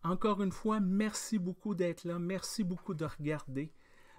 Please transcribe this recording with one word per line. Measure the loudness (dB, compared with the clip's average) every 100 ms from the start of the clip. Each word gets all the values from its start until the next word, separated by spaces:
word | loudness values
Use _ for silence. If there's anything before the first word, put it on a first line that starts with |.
Encore | 0 2 4 4
une | 2
fois, | 0 0 2
merci | 4 4 2 -2 -2 0
beaucoup | 0 -4 -4 0
d'être | 0 0 -4
là, | -2
merci | -2 -2 -4 -2
beaucoup | -2 -2 -4
de | -4 -4
regarder. | -4 -2 -2 -4 -6 -6 -10 -20 -20 -20